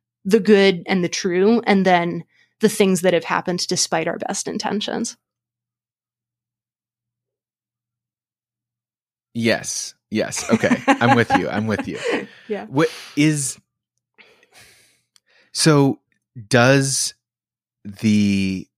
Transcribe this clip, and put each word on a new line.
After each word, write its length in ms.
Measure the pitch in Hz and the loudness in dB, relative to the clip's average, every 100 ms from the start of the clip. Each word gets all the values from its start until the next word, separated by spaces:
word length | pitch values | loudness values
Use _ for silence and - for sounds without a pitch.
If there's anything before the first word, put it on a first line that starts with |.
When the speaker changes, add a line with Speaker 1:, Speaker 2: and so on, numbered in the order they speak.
| _ _ | _ _
Speaker 1:
the 160 | 190 220 | 0 2
good 440 | 185 202 196 180 - | 4 6 4 2 -2
and 180 | 190 | -2
the 40 | 170 | -2
true, 500 | - 190 175 202 233 - | -4 -4 0 2 2 2
and 180 | 196 | 2
then 400 | 190 175 175 170 - _ _ _ | 4 2 0 -6 -12 _ _ _
the 80 | 214 | -2
things 320 | - 190 180 | 2 2 2
that 100 | 180 | 2
have 120 | 170 | 0
happened 420 | - 180 180 175 - | 0 -4 -2 -6 -4
despite 420 | 180 - 165 - | -4 -2 -4 -4
our 80 | - | -6
best 300 | - 196 - | -8 -8 -8
intentions. 680 | 208 - 202 - - 233 - _ _ _ _ _ _ _ _ _ _ _ _ _ _ _ _ _ _ _ _ _ _ _ _ _ _ _ _ _ _ _ _ _ _ _ _ _ _ _ _ _ | -8 -6 -6 -6 -6 -8 -12 _ _ _ _ _ _ _ _ _ _ _ _ _ _ _ _ _ _ _ _ _ _ _ _ _ _ _ _ _ _ _ _ _ _ _ _ _ _ _ _ _
Speaker 2:
Yes. 600 | 117 113 95 - - - - _ | -4 0 0 -4 -10 -12 -16 _
Yes. 380 | 107 - - - | -4 -4 -6 0
Okay. 260 | - 87 - - | 0 2 0 0
I'm 300 | 269 120 120 | 2 2 2
with 180 | 110 262 | 2 0
you. 120 | 76 | 0
I'm 180 | 104 110 | -4 -2
with 220 | 95 - | -4 -4
you. 100 | 76 | -8
Speaker 1:
<laughs> 40 | - - - - - | -6 -6 -8 -16 -12
Yeah. 180 | 196 214 | -10 -6
Speaker 2:
What 240 | 135 160 - - 147 | -2 -2 -4 -8 0
is, 420 | 156 151 135 - _ _ _ _ _ _ _ _ _ - - _ _ _ _ _ _ _ _ | 0 0 -6 -10 _ _ _ _ _ _ _ _ _ -20 -20 _ _ _ _ _ _ _ _
so 480 | - 165 147 139 - _ _ _ 123 101 | 0 4 4 4 0 _ _ _ -20 0
does 680 | 120 123 139 135 131 - - _ _ _ _ _ _ | 4 6 4 2 -4 -6 -10 _ _ _ _ _ _
the 840 | 104 98 110 104 101 98 95 92 - | -20 -2 2 2 2 0 -2 -4 -10